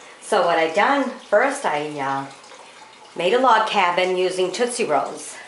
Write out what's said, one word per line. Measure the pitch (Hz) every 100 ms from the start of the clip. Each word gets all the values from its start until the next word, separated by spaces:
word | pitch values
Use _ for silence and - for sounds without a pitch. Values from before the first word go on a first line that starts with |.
| - -
So | - 190
what | 170 165
I | 160
done | 185 233 277 247 - -
first, | 208 269 -
I, | 196 151 151 147
uh, | 135 135 139 - - - - - - - - -
made | 175
a | 240
log | 262 220 214
cabin | 214 180 175 180 185
using | 180 180 185
Tootsie | 185 240 240 185
Rolls. | 143 120 - - -